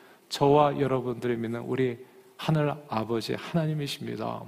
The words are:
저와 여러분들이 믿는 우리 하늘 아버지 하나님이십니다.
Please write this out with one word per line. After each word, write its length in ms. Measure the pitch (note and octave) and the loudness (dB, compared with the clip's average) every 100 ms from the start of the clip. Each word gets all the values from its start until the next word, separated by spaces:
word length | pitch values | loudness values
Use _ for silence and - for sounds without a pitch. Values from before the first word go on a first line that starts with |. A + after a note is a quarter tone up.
| - - - | -20 -20 -8
저와 500 | - C#3+ D3 D3 C#3 | 2 6 6 6 4
여러분들이 580 | C3+ C3 B2 A#2+ A#2+ A#2 | 0 0 -2 -2 -2 -2
믿는 260 | A2+ A#2 | -2 -4
우리 360 | A#2+ B2+ B2+ A#2 - - - - | -4 0 0 -2 -12 -20 -20 -6
하늘 380 | - D#3 D3 D3 - | 0 2 2 -2 -4
아버지 460 | A2 G#2+ A2+ G#2+ | -4 0 -2 -2
하나님이십니다. 1080 | A#2 - E3 D#3 D3+ C#3+ - A#2 A2 A#2 A2+ | -6 -2 -2 0 -2 -4 -6 -8 -6 -6 -6